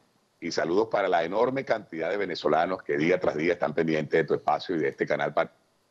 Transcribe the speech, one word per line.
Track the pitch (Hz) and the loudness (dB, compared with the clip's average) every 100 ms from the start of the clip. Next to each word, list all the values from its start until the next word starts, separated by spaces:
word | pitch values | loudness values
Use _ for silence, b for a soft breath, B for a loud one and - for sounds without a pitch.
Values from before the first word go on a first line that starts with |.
| _ _ _ _ | _ _ _ _
y | 85 | -6
saludos | - 78 95 113 | -4 0 2 2
para | 104 95 | 0 2
la | 87 | 2
enorme | 82 101 127 135 | 2 0 0 0
cantidad | 127 110 95 82 80 | -2 -4 -4 -6 -4
de | 101 | -2
venezolanos | 92 78 73 78 90 92 | -4 -2 2 2 2 -2
que | - 73 | -2 0
día | 80 90 | 2 2
tras | 80 71 | 2 0
día | 80 | 0
están | 85 73 76 | 0 0 0
pendientes | 82 78 76 82 | 0 0 2 0
de | |
tu | 78 | 2
espacio | 82 - 76 - 82 | 0 0 -2 -2 -2
y | |
de | 71 | -2
este | - 87 | -2 -2
canal | 73 73 | -2 0
para | 82 82 _ _ _ _ | -2 -4 _ _ _ _